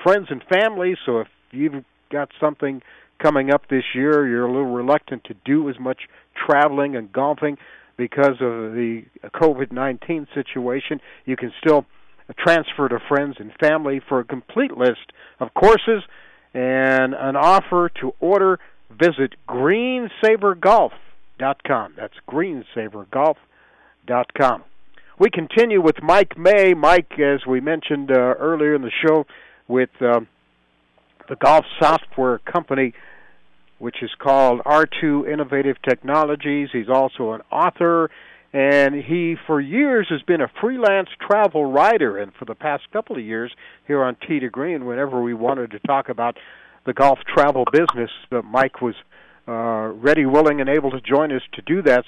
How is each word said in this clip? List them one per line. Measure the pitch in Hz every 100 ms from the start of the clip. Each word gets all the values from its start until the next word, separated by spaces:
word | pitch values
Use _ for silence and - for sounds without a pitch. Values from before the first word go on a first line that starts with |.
friends | 180 202 175
and | 131
family, | - 185 220 196 185 180 -
so | 117
if | 110 _ _
you've | 127 151 139 - _ _
got | 143 143 -
something | 151 147 139 131 - - _ -
coming | 151 143 135
up | 143 -
this | 131 -
year, | 127 147 147 135
you're | 120 123
a |
little | 131 131
reluctant | 123 127 151 - 123 -
to | 104 127
do | 151 143
as | 123
much | 127 - - _ _ - -
traveling | 143 151 143 143 127
and | 101
golfing | 120 143 143 151 143 - - _ -
because | 123 143 139 127
of | 123 113 110
the | 120 117 113 - _ - -
covid | 160 131 135
nineteen | 123 135 120 - 160 147
situation, | 143 - 131 123 135 - 147 - - 127
you | 131
can | 120 -
still | 156 147 - - - - - -
transfer | 165 170 - - 131
to | 120 -
friends | 143 143 127
and | 104 -
family. | 151 156 143 139 -
For | 131
a |
complete | 117 127 - 226 285 120
list | 123 113 - _ - _
of | 117
courses | - 196 220 226 208 - - - _ _ 127
and | 127 131 131 131 131
an | 135 135 139
offer | 165 190 - 180 175 -
to | 131 -
order, | 170 202 190 180 - - -
visit | 110 170 143 135 - -
green | 123 147 214 254 254 226 -
saver | 220 220 202 175
golf | 185 220 135 - - - - -
dot | 135 -
com. | - 123 104 101
That's | 107 - -
green | 135 185 135 -
saver | 117 110 104 95
golf | 135 156 - _ _ _ _ _ _ -
dot | 123 -
com. | - 131 110 - - - - - -
We | 208
continue | 175 156 220 233 196
with | 160 -
Mike | 156 196 190 160
May. | 175 208 190
Mike, | 170 151 180 - -
as | 143 139 127
we | 127
mentioned, | 147 160 - 143 139
uh, | 131
earlier | 127 - 151 160 151
in | 147
the | 120 - 160
show, | 156 - - - _ -
with, | 127 123 -
um, | 123 117 113 _ _ _ _ _ _ _ _ _ -
the | 135
golf | 135 156 - -
software | 156 160 - - 127 113
company, | - 175 156 135 127 - - - - - - _ _ _
which | 120 -
is | 120 -
called | 143 135 131 120 143
R | 151 156 -
two | 156 143 -
Innovative | 151 139 139 139 127
Technologies. | 139 123 131 156 151 143 147 143 143
He's | 120 107
also | 131 135 - 110
an | 110 -
author, | 151 175 - 170 165 160 - - - _
and | 139 139 143 139 143
he, | 123 175 170 160 -
for | 147
years, | 139 226 285 233 180
has | 151
been | - 170
a | 123 -
freelance | 233 254 214 196 185 - -
travel | 208 202 156 139
writer. | 135 196 220 120 101
And | 101
for | _ 120
the | 107
past | 151 143 -
couple | 214 - 156
of |
years | 110 113 120 - - - -
here | 143
on | 127 117 -
Tee | 147
to | 123
Green, | 123 160 156 123
whenever | 120 139 123
we | 120
wanted | 113 120 135 113
to | 107
talk | - 123 -
about | 117 117 - - - - _ 131
the |
golf | 120 139 131 -
travel | 151 143 131 120
business, | 151 170 123 113 - -
uh, | 120
Mike | 107 123 135 -
was, | 120 - _ _ _ _ -
uh, | 113 117 110 110 107
ready, | 127 156 131
willing, | 147 156 147
and | 135
able | 151 135
to | 131
join | - 139 156
us | 131 -
to | -
do | - 185
that. | 151 123